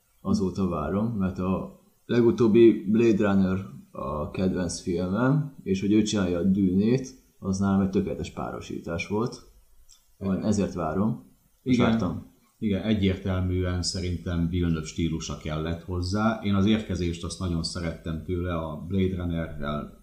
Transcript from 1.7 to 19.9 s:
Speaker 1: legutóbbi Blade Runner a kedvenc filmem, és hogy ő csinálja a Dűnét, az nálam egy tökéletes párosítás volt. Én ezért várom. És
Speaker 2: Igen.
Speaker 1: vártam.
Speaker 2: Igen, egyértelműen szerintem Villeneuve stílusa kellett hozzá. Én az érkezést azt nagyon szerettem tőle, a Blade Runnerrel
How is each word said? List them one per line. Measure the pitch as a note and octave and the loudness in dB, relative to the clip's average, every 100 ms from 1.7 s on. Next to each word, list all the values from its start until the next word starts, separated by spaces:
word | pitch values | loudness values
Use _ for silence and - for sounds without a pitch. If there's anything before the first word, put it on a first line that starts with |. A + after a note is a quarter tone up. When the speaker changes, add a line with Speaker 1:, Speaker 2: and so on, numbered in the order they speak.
| - _ _ - | -14 _ _ 0
Speaker 1:
legutóbbi | A#2+ A#2 A#2 A2+ A2+ A2+ - F#2+ | 4 4 6 6 10 8 8 2
Blade | A2+ A#2 G2+ G2+ | 4 4 4 4
Runner | G2 F#2 F#2+ - - - | 4 4 0 -6 -14 -16
a | - C2+ D2 D2 | -10 -6 -6 -6
kedvenc | - F#2 F2 E2+ - | 0 0 0 -4 -4
filmem, | F#2+ E2+ F#2 G#2 B2+ D3+ - - | -4 -2 0 0 2 2 0 -6
és | F#2+ F#2+ | -4 0
hogy | G2+ | 2
ő | G#2+ | 2
csinálja | - G#2+ F2+ F2 | 4 0 0 0
a | |
Dűnét, | F#2+ G2 F#2 F#2 A2 C3 - - _ - | 2 4 4 4 2 2 -2 -16 _ -10
az | F#2+ G2 | -4 0
nálam | G2 G2 | 2 2
egy | F#2+ | 2
tökéletes | G2+ G2 - - | 0 -2 -4 -8
párosítás | - A#1+ - - - - E2 - | -8 -8 -8 -10 -10 -6 -6 -4
volt. | G#2 B2+ - - - _ - - - _ - | -4 -4 -8 -20 -20 _ -20 -20 -20 _ -8
Én | G2 | -4
ezért | F#2 G#2+ G2 F2+ | -2 0 0 -2
várom. | F2+ D#2 F2+ A2+ C3 - _ _ _ | -2 -4 0 0 -2 -10 _ _ _
És | C3 B2 | -2 2
Speaker 2:
Igen. | A#2 | 2
Speaker 1:
vártam. | A2+ F2 - - _ _ - | 2 -2 -4 -12 _ _ -6
Speaker 2:
Igen, | A2 F#2+ | -2 -2
egyértelműen | A2 G2 F#2+ F#2 G2 F#2 F#2 F2+ F2+ F2+ | 0 2 2 0 -2 -2 0 0 0 -2
szerintem | E2+ F#2 F2+ E2+ F2+ E2+ E2+ | -2 -4 -4 -4 -2 -2 0
Villeneuve | F2+ E2+ D#2+ D2+ | 2 2 0 -4
stílusa | - E2 D#2+ - D2 | -4 -2 -2 -6 -8
kellett | D#2 D2+ E2 E2 | -6 -4 -4 -6
hozzá. | - F2+ F2+ G#2 A2 A2 | -6 -4 -2 0 0 0
Én | G2+ G2 | 0 2
az | G2+ | 4
érkezést | A2 - F2 F2 E2 | 2 0 -4 -2 -4
azt | E2+ - | -8 -6
nagyon | F2+ E2+ | -2 -2
szerettem | E2 F2+ E2+ E2 E2+ D#2+ | -4 -4 -6 -6 -8 -8
tőle, | D#2 F2+ F2+ E2+ | -4 -4 -2 -4
a | D#2+ D2+ E2+ | -6 -8 -2
Blade | F#2+ F#2+ F2 | 0 2 0
Runnerrel | F2 E2 D#2 D2+ D2 D2 B1+ | -2 -2 -4 -6 -4 -4 -8